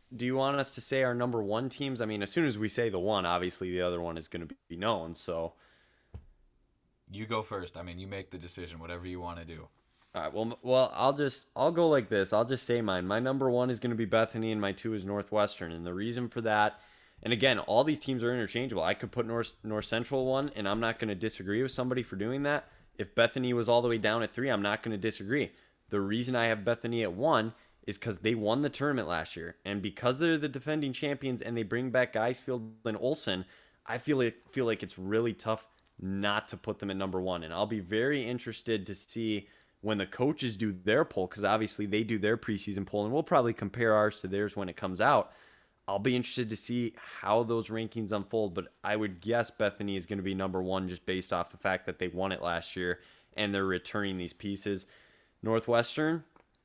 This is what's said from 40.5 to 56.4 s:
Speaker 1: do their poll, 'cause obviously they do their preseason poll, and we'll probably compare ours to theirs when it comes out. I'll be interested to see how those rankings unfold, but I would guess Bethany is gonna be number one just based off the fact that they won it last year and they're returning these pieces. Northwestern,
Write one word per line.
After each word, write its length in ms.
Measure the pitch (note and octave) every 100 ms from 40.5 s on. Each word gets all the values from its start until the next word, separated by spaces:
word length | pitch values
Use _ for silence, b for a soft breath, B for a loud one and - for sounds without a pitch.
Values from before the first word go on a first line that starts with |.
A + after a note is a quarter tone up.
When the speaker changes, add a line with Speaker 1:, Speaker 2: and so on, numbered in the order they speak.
| G2
Speaker 1:
do 160 | G#2+
their 320 | F#2 F#2 B2
poll, 220 | E3 - F#2
'cause 180 | G#2
obviously 400 | G2+ A2 A2 - G#2
they 180 | G#2
do 140 | A2+ A2
their 180 | G#2+ A2+
preseason 500 | - G2+ - G2 F#2
poll, 180 | G#2
and 80 | G#2
we'll 100 | C#3
probably 300 | D#3 D#3+ A#2
compare 400 | A2 G2+ A#2+ A2+
ours 260 | G#2+ G#2+ -
to 80 | F#2+
theirs 260 | G2 G#2 G2+
when 120 | F#2
it 80 | -
comes 240 | F#2+ F2+
out. 320 | A#2+ B2+ - B B B B B -
I'll 100 | G2
be 160 | A#2+
interested 340 | B2 A#2+ - A2+
to 60 | A2
see 380 | - A#2+ A#2 -
how 460 | - - F#2+ A2+
those 260 | A2+ A2+ G#2+
rankings 440 | A2+ A2+ A#2 G#2
unfold, 420 | G#2 F#2+ A2+ G#2
but 180 | F2 F2+ _
I 100 | G2+ G#2+
would 240 | G#2+ F2
guess 300 | G#2+ A#2 A2+
Bethany 460 | - G#2 - G2+ G2
is 100 | E2+
gonna 160 | G2+
be 120 | F#2
number 280 | F#2+ F#2+ F#2
one 240 | F#2 F#2+ F#2
just 160 | F2+ -
based 260 | F#2 -
off 180 | F2 F2
the 60 | -
fact 280 | G2 F#2 -
that 120 | F2
they 100 | F2+
won 220 | E2+ F#2+
it 120 | F#2
last 340 | F2 E2+ - F#2
year 240 | F2+ F2 B B B
and 200 | - G#2
they're 100 | G2
returning 520 | F#2+ F2+ - G#2+ G2+ F#2
these 160 | F2
pieces. 520 | - G2+ G2 G#2 F#2+ - b b b b b
Northwestern, 840 | G#2+ A2+ A2+ A#2 A#2 - D#3 E3 - _